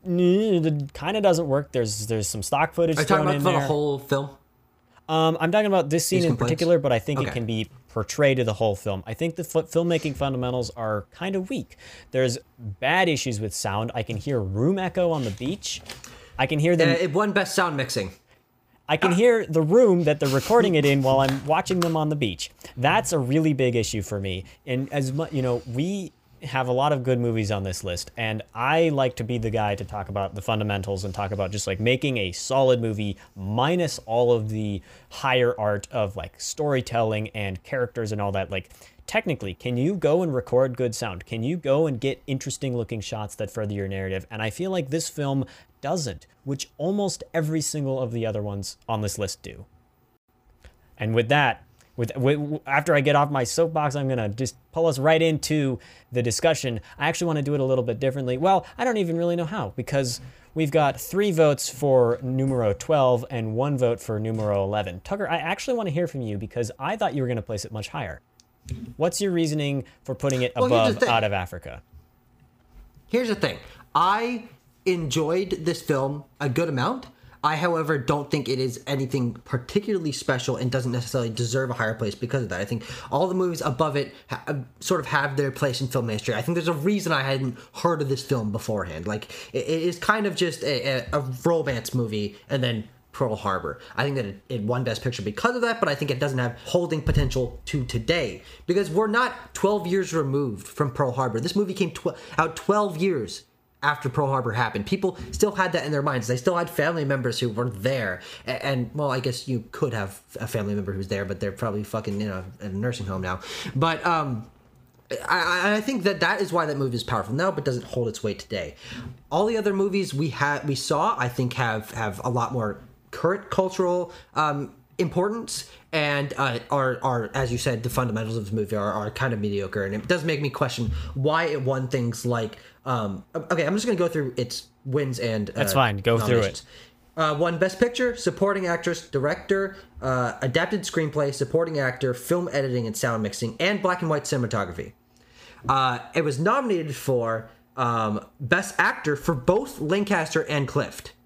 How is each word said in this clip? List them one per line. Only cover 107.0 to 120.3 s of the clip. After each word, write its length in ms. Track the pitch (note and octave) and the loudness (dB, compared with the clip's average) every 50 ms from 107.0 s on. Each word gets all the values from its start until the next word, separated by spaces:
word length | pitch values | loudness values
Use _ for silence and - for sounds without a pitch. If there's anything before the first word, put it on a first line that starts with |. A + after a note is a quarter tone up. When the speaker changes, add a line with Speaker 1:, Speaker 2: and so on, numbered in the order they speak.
| D3 | 0
Speaker 2:
members 340 | C#3 C#3 C3+ A#2+ B2 A2+ - | 0 0 0 0 -2 -2 0
who 120 | C3 A#2+ | -2 -2
were 180 | G#2+ A2 B2 B2+ | 0 -2 -2 -2
there. 540 | A2+ F#2+ G2 B2+ C3+ C3 A2+ F#2+ F2+ F2 - - - - - | -4 -2 -2 0 0 0 0 -2 -4 -6 -10 -16 -18 -14 -8
A-, 180 | - B2+ - - | -8 -6 -4 -2
and, 260 | C#3 C#3 B2+ A#2+ A2+ - | -2 -2 -2 -2 -4 -4
well, 160 | D3 D3 C#3+ | -2 -2 0
I 100 | B2+ C3 | 0 0
guess 260 | B2 C3+ A#2+ - - | -2 -2 -4 -4 -4
you 180 | - B2+ A2+ G#2+ - | -4 -4 -4 -4 -6
could 200 | - - D#3+ C3 | -4 -2 -2 -2
have 300 | A2+ A2 G2+ G2 G2 - _ _ - - | 0 -4 -4 -6 -8 -14 _ _ -12 -10
a 60 | A2+ | -8
family 280 | A2+ - A#2 G2+ G2+ G2+ | -4 -2 -2 -2 0 -2
member 200 | G#2 G2 F#2+ F#2+ | -2 -2 -4 -4
who's 140 | F#2+ G2 F#2+ | -6 -4 -2
there, 180 | G#2+ G2 G2+ | -2 -2 -2
but 120 | F#2+ G2+ E2+ | -4 -4 -4
they're 140 | - G2+ | -4 -6
probably 320 | G2 - - A2+ G2+ G#2 G#2 | -4 -2 -4 -2 -2 -4 -6
fucking 340 | - - A2 G#2 G#2+ G2+ G2+ | -4 -6 -6 -4 -4 -4 -4
in 80 | G#2 G#2 | -4 -4
a, 160 | F#2+ F#2 F#2 F#2+ - - | -4 -6 -8 -10 -14 -12
in 60 | - G#2 | -10 -6
a 60 | F#2+ | -4
nursing 300 | G2 G#2+ B2 A#2+ - G#2 | -2 -2 -2 -4 -4 -6
home 160 | F#2+ F#2+ F#2 | -4 -4 -4
now. 200 | F#2 F2+ F2+ F#2 - - - - - - - | -2 -4 -4 -6 -8 -10 -12 -10 -10 -6 -2
But, 260 | C3 D3+ E3 D#3+ D#3 - | 0 2 2 0 0 0
um, 440 | F3 E3+ D#3+ D3+ C#3 B2 G#2+ A#2 - _ _ _ _ _ _ - _ _ _ _ _ | 0 2 2 0 -2 -4 -6 -8 -12 _ _ _ _ _ _ -20 _ _ _ _ _
I, 60 | - - - - | -10 -8 -2 0
I, 460 | - F3+ E3 E3+ F3+ F3+ F3+ G3+ G#3 | 2 2 2 2 2 2 2 2 2
I 60 | G#3+ | 2
think 220 | G#3+ A#3 C4+ A#3 E3+ | 0 0 -2 2 2
that 160 | G3+ F#3+ D#3 | 0 2 4
that 200 | F3 E3+ G3+ - | 2 2 2 2
is 100 | G3 - | 0 0
why 140 | D#3+ E3+ D#3+ | 2 2 2
that 140 | D3+ D3 C#3 | 2 0 0
movie 180 | C#3 C3 A#2+ | 0 0 0
is 80 | A#2 - | -2 -2
powerful 300 | - A#2+ G#2+ F#2 F#2+ A2+ | 0 0 0 0 -2 -2
now, 160 | C#3+ F3+ G3 | 0 0 0
but 160 | F3 D3+ C3 | 0 0 -2
doesn't 180 | C#3+ B2 B2 - | -2 -2 -2 -4
hold 240 | - - B2+ A#2+ A2+ | -4 -4 -2 -2 -2
its 140 | G#2+ - | -4 -2
weight 160 | - G#2+ G2+ - | -4 -4 -4 -4
today. 360 | - - G#2+ G2 E2+ D2+ - - - - - - - - - - - - | -8 -8 -6 -6 -6 -8 -12 -16 -18 -14 -14 -12 -12 -14 -14 -16 -10 -2
All 140 | D3 E3 G#3 | 0 2 2
the 140 | A3 A#3 A3 | 2 2 0
other 160 | G3+ G#3 G3 | 0 0 2
movies 400 | G3 G3 G3+ F#3 G3 F#3+ - C3 | 2 0 2 2 0 -2 0 -2
we 160 | C3+ D#3 D3+ | -2 -2 -2